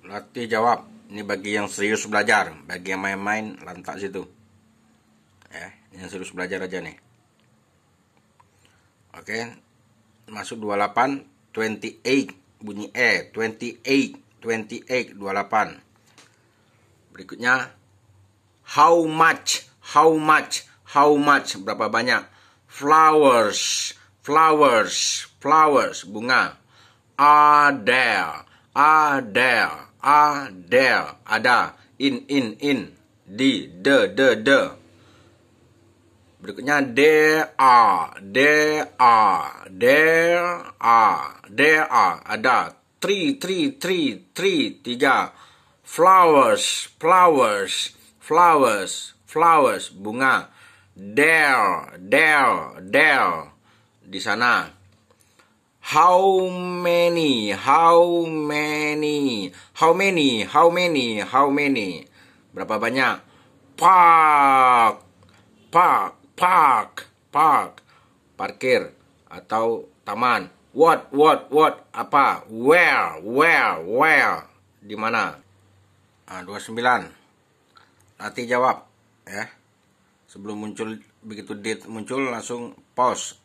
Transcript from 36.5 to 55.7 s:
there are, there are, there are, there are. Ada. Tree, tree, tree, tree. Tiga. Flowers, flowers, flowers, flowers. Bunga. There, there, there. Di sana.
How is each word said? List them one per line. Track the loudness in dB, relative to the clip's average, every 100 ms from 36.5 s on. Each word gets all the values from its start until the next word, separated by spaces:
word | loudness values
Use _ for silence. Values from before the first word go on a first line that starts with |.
| -12 -2 -2 0
there | 2 4 6 4 2 -2 2
are, | 6 6 6 2 -4 -12
there | -6 0 2 2 0 -2 -6 2
are, | 4 6 4 0 -6 -14 -20
there | -2 2 4 4 2 0 0 -2 -8 -12 -4
are, | 2 4 4 0 -8 -16 -12
there | 0 2 2 2
are. | 2 2 -2 -8
Ada. | -4 0 0 -2 -12 _ _
Tree, | -6 -4 -4 -6
tree, | -6 -4 -4 -6
tree, | -6 -4 -4 -6 _
tree. | -4 -2 -2 -4 -8
Tiga. | -12 -2 0 0 -2 -10 -20 _ _ _
Flowers, | -16 2 4 6 6 6 4 0 -2 -8 -12 _
flowers, | 0 4 4 4 0 -2 -6 -8 -8 _ _ _
flowers, | -4 2 4 4 2 0 -6 -12 -14 _ _
flowers. | 0 2 4 2 -2 -10
Bunga. | -14 -12 -4 -2 -2 -4 _ -20 _ _
There, | -20 -8 0 2 2 2 2 0 -2 -8 -20
there, | -2 0 2 2 2 -2 -6 -16
there. | -4 0 2 2 0 -2 -10 _ _ _ _ _ _
Di | -12
sana. | -6 -2 0 0 -4 _ _ _ _ _ _ _ _ _ _